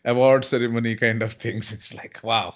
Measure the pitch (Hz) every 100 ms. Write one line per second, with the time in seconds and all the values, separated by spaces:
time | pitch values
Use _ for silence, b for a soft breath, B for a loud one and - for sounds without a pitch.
0 | 120 123 131 135 127 127 120 117 117 110
1 | 117 110 110 - - 107 - 107 - -
2 | - - 110 113 170